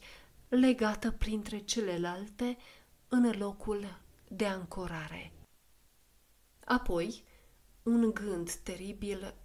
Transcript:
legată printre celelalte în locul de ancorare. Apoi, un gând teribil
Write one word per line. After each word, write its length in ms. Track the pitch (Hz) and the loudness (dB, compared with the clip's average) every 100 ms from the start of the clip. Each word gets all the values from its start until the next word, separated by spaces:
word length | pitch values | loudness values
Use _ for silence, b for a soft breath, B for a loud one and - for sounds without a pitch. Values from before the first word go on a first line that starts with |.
| B B B - - | B B B -20 2
legată 640 | 254 262 254 214 208 226 | 6 6 6 2 2 -2
printre 460 | 220 214 214 208 208 | 0 0 -2 -4 -6
celelalte 1000 | 208 233 196 170 175 180 208 208 247 247 B B B _ _ | -4 -2 0 0 -2 -4 -8 -4 -4 -4 B B B _ _
în 240 | 254 240 208 | 4 4 4
locul 640 | 202 202 214 208 202 175 - - - | -2 -4 -4 -2 -4 -10 -18 -20 -10
de 160 | 190 208 | -2 0
ancorare. 880 | 190 175 - 175 165 156 170 175 - - _ _ _ _ _ _ _ _ _ _ _ - | 0 -6 -6 -6 -6 -8 -12 -14 -18 -20 _ _ _ _ _ _ _ _ _ _ _ 0
Apoi, 580 | 247 247 170 175 - b b b b - - | 0 2 0 -2 -6 b b b b -20 -6
un 280 | 233 233 226 | 2 4 4
gând 420 | 220 208 175 170 | 2 -2 -2 -4
teribil 800 | - - 180 190 202 202 190 190 - | -6 -8 -8 -8 -8 -6 -6 -8 -14